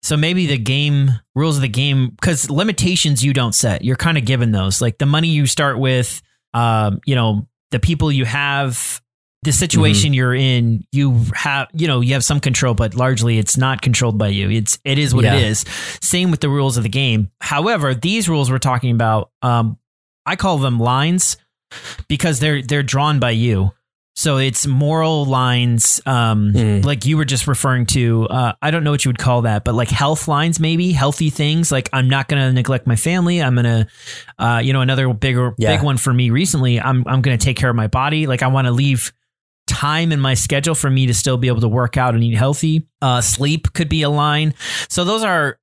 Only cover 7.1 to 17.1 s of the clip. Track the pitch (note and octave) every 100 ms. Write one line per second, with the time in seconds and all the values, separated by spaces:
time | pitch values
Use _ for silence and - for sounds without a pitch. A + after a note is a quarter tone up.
7.1 | C3 A2+ G#2 - _ _ B2 - D#3+ D#3+
8.1 | C#3 B2 C#3+ C#3+ C#3 C3+ A#2+ - - _
9.1 | _ _ _ D#3 C#3 F3 A2+ G#2 G2+ D3+
10.1 | C3+ B2+ B2+ C3+ B2 A#2 A2+ - C3+ C#3
11.1 | A#2+ A2+ - D3+ C#3 C3 D#3+ E3 C3 B2
12.1 | C3+ - C#3+ C#3 B2 C3 A2 A#2 G2 B2+
13.1 | B2+ A#2 A2+ G2+ - C3 C3 - A2+ A#2+
14.1 | G#2+ G#2 G2 G2 A2 G#2 - - C#3 D3
15.1 | A#2+ A2 G2+ A2+ G#2+ - - - - -
16.1 | F3+ F3+ D#3+ D3+ C#3+ C3+ B2 A2 B2 C3+